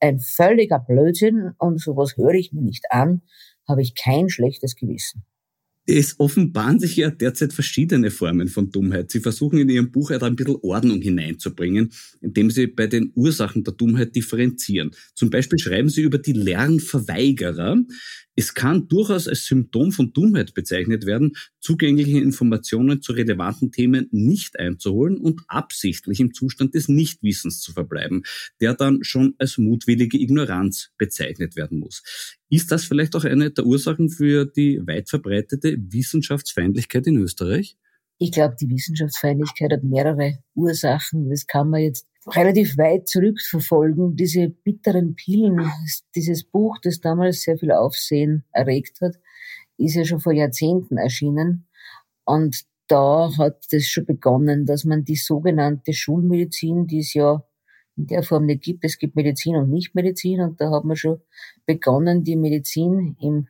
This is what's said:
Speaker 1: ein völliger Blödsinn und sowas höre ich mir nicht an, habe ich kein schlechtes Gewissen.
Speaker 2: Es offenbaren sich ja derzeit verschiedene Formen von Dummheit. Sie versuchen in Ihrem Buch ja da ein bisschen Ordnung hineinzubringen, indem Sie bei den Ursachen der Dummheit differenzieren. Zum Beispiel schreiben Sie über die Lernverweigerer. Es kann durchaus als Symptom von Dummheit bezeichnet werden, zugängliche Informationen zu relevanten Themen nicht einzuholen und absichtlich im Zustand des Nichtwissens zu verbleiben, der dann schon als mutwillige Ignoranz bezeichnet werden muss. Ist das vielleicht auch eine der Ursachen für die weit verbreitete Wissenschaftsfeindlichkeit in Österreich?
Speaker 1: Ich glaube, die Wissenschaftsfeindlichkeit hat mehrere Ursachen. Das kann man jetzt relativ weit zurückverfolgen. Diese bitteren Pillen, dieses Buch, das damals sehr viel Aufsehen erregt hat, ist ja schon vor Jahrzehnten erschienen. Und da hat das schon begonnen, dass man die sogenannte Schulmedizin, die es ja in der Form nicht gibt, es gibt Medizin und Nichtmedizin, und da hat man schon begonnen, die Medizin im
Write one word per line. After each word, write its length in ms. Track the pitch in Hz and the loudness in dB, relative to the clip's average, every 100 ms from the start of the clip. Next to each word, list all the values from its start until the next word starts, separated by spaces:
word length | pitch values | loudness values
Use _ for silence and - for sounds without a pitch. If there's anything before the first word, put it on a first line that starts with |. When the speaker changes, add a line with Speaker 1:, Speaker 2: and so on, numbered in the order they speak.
Speaker 1:
ein 180 | 151 135 | 2 2
völliger 600 | 127 - 175 233 214 143 | -2 2 4 4 4 0
Blödsinn 720 | 123 127 156 170 214 226 185 - | 2 4 4 4 2 2 -2 -2
und 200 | 175 165 | -2 -2
sowas 380 | 160 139 139 - | -2 -2 -2 0
höre 180 | 180 | 2
ich 180 | 185 180 | 2 0
mir 80 | 151 | -4
nicht 240 | 120 - - | -4 -4 -4
an, 300 | 247 185 180 _ _ - _ - | 0 2 0 _ _ -20 _ -2
habe 140 | 139 | 0
ich 120 | 123 - | 0 -2
kein 320 | - 143 185 | 0 2 2
schlechtes 460 | 170 123 135 131 - | 0 -2 -2 -8 -6
Gewissen. 480 | 117 - - - - _ _ _ _ _ - | -8 -6 -10 -12 -20 _ _ _ _ _ 0
Speaker 2:
Es 300 | 151 139 - | 2 2 2
offenbaren 640 | 143 170 170 - 110 147 | 2 4 2 2 2 2
sich 160 | 170 - | 2 0
ja 140 | 151 | 0
derzeit 420 | 156 123 123 147 | 0 -2 0 -4
verschiedene 580 | - 139 - 160 147 110 | -2 -4 0 2 2 2
Formen 380 | - 85 87 90 | 0 -2 0 0
von 220 | 104 98 | -2 -2
Dummheit. 400 | 98 95 92 87 | 0 0 -2 -4
Sie 100 | 120 | -4
versuchen 380 | 117 110 147 156 | -4 -2 0 2
in 100 | 135 | 4
Ihrem 240 | 123 123 | 4 2
Buch 180 | 131 147 | 0 -2
ja 80 | 131 | -2
da 80 | 123 | -2
ein 80 | |
bisschen 220 | 135 131 139 | -2 -2 -2
Ordnung 380 | 92 98 120 101 | -2 2 2 2
hineinzubringen, 920 | 98 90 80 80 - 73 90 98 113 - - _ | 0 -2 -2 -6 -8 -4 -2 0 0 -4 -20 _
indem 300 | - 104 107 | -4 2 2
Sie 160 | 110 123 | 2 0
bei 220 | - 110 | 0 -2
den 240 | 117 - | 0 -2
Ursachen 480 | - 143 151 104 113 | 2 2 2 -2 -2
der 120 | 101 | -4
Dummheit 420 | 98 117 117 120 123 | -2 0 2 0 -2
differenzieren. 760 | 113 113 123 120 - 95 76 - - | -2 0 0 -2 -4 -2 -4 -8 -16
Zum 160 | - 87 | -2 0
Beispiel 280 | 117 131 165 | 2 0 0
schreiben 300 | - 92 147 | 0 0 0
Sie 140 | 151 | 2
über 160 | 156 139 | 2 0
die 140 | - | 0
Lernverweigerer. 1400 | 120 98 90 135 160 - 139 107 82 139 135 87 85 90 208 247 - - - - - | 0 0 0 2 2 2 -4 -4 0 2 2 -2 -2 0 2 0 -4 -18 -20 -10 -6
Es 140 | 110 | -4
kann 340 | - 123 180 - | -2 0 0 2
durchaus 420 | 175 202 190 - | 0 2 0 -2
als 180 | - - | -6 0
Symptom 460 | 135 120 113 165 | 0 0 0 0
von 200 | - 120 | 2 0
Dummheit 400 | 139 208 196 - | 2 2 2 0
bezeichnet 540 | - - 92 90 113 98 | -6 -4 -4 -2 -2 0
werden, 260 | 110 147 143 - _ | 0 0 -2 -18 _
zugängliche 600 | - 160 151 143 143 143 | -2 0 2 2 2 2
Informationen 800 | 135 135 120 110 - 113 131 143 | 2 2 0 0 -2 0 2 0
zu 120 | 143 | -2
relevanten 600 | 120 117 90 90 107 123 | -4 -2 0 -2 -2 -4
Themen 360 | - 123 131 - | 0 2 2 0
nicht 480 | 107 110 196 - - | 0 2 2 -2 -6
einzuholen 580 | 87 90 101 101 151 190 | -6 -4 -2 0 0 0
und 240 | 165 160 - | 0 -2 -4
absichtlich 720 | 117 165 - - - - 98 | -8 -6 -4 -4 -4 -6 0
im 140 | 123 | 0
Zustand 400 | - 131 - 135 | 0 -6 -2 -2
des 140 | 160 147 | -2 2
Nichtwissens 720 | 143 160 - 208 - - - | 2 2 -2 -2 -2 -4 -8
zu 120 | - | -10
verbleiben, 520 | 85 82 78 - 92 - - - - | -8 -8 -6 -4 -6 -6 -14 -14 -4
der 140 | 113 | -2
dann 280 | 123 139 139 | 0 2 0
schon 320 | - 131 135 - | 0 2 2 2
als 180 | 135 - | -4 0
mutwillige 640 | 107 120 - 120 120 139 | 0 0 2 2 2 0
Ignoranz 720 | 123 143 135 90 95 - - - | 2 0 0 -2 -2 -4 -12 -6
bezeichnet 580 | 101 - 69 - 85 - | -4 -4 -8 -6 -8 -6
werden 220 | 78 80 | -6 -6
muss. 240 | - - - - - - - | -8 -14 -16 -14 -16 -14 0
Ist 200 | 156 170 | 0 2
das 140 | 156 | -2
vielleicht 320 | - 147 156 170 | 0 -2 0 -2
auch 80 | |
eine 260 | 147 131 147 | 0 2 0
der 140 | 147 | 0
Ursachen 460 | 120 139 160 160 160 | 2 2 0 0 0
für 340 | 165 147 143 | 2 2 2
die 420 | 143 147 143 131 87 | 0 0 0 0 -2
weit 220 | 80 101 | -6 -4
verbreitete 680 | 151 98 101 107 139 156 131 | -4 -2 -2 -2 -4 -2 -4
Wissenschaftsfeindlichkeit 1300 | 95 110 127 160 143 143 - - 90 - 117 127 139 | -4 -4 -2 -2 -2 -4 -4 -4 -2 -2 -2 -2 2
in 100 | 143 | 2
Österreich? 600 | 90 - 90 110 202 _ _ _ _ - | 0 -2 -2 -2 -4 _ _ _ _ -6
Speaker 1:
Ich 140 | 175 | -4
glaube, 220 | 165 151 120 | 2 0 0
die 80 | 139 | -4
Wissenschaftsfeindlichkeit 1040 | 127 - 156 151 - 147 143 147 - 151 | -4 -4 -4 -4 -2 -2 0 -2 -2 -2
hat 100 | 143 | 0
mehrere 560 | 135 131 147 143 143 143 _ | 0 0 0 0 -2 -4 _
Ursachen. 720 | - 170 165 143 139 - 160 139 | -2 0 0 0 -2 -2 -4 -2
Das 180 | 143 - | -4 -4
kann 240 | 143 151 | -2 0
man 120 | 156 | 2
jetzt 240 | 156 131 - _ - | 0 -2 -12 _ -6
relativ 500 | 175 180 196 180 139 | 2 4 4 2 4
weit 300 | 156 185 185 | 2 2 0
zurückverfolgen. 1080 | 185 202 214 - 165 - 165 156 156 180 147 | 2 2 2 -4 -4 2 4 4 2 0 0
Diese 320 | 175 165 170 | 0 2 0
bitteren 680 | 170 - 208 - 185 170 170 | -2 -4 -2 0 2 0 -4
Pillen, 540 | - 202 220 175 160 151 156 - _ | -2 2 4 2 0 -4 -8 -10 _
dieses 300 | - 165 165 | -6 -2 -4
Buch, 340 | - 196 220 220 | -2 0 0 0
das 180 | 175 170 | -4 -2
damals 420 | 165 170 180 175 | -2 0 0 0
sehr 160 | - 165 | -2 -2
viel 140 | 156 | 2
Aufsehen 720 | - 120 - - 147 151 151 - | 2 2 -2 -2 0 2 0 -2
erregt 480 | - 135 131 - - | -2 0 0 -2 -4
hat, 160 | 180 175 _ - - - _ - | -6 -6 _ -20 -20 -20 _ -2
ist 200 | 156 160 | 0 0
ja 80 | |
schon 160 | 165 165 | 0 0
vor 120 | 170 | 0
Jahrzehnten 640 | 151 147 123 156 180 180 123 | 2 2 0 0 0 0 -2
erschienen. 680 | 113 120 147 147 165 175 - _ - - _ _ | -2 -2 -2 0 0 -2 -6 _ -20 -20 _ _
Und 380 | - 151 156 123 - _ - | 0 2 2 -2 -12 _ 0
da 420 | 143 139 151 165 143 | 4 4 4 2 2
hat 300 | 151 147 - | 0 -2 -2
das 160 | 151 143 | -2 0
schon 200 | - - | -4 -2
begonnen, 600 | 139 135 127 147 143 143 | 0 2 4 4 2 0
dass 180 | 143 | 0
man 200 | 160 156 | 0 0
die 120 | 143 151 | 0 -4
sogenannte 760 | - 151 175 160 147 147 - | -2 0 2 2 0 -2 -4
Schulmedizin, 920 | 147 - 160 175 175 170 - 160 175 175 | -6 -2 0 2 2 -2 -4 -2 -2 0
die 140 | 156 | -2
es 120 | 147 | -2
ja 320 | 151 147 151 - _ _ _ _ - | 0 2 2 -4 _ _ _ _ -10
in 100 | 143 | -4
der 140 | - | -4
Form 220 | - 151 | 0 2
nicht 180 | 147 147 | 2 0
gibt, 220 | - 180 | -4 -4
es 140 | 160 - | -4 -4
gibt 180 | 151 151 | -4 0
Medizin 400 | 147 143 165 160 | 0 0 -2 0
und 140 | 135 | 0
Nichtmedizin, 680 | 156 175 185 180 185 185 185 | 0 -2 -2 -2 -2 -2 0
und 200 | 175 160 | -2 -2
da 100 | 151 | -2
hat 140 | 151 | 0
man 120 | 156 156 | -2 -2
schon 240 | 156 160 _ - - _ | -2 -4 _ -20 -20 _
begonnen, 600 | - 160 - 147 170 175 | -4 -2 2 2 4 2
die 120 | 156 160 | 2 0
Medizin 800 | 156 151 139 160 170 190 175 139 | 0 0 -2 -2 0 0 -2 -4
im 280 | 147 151 139 | -2 -2 -2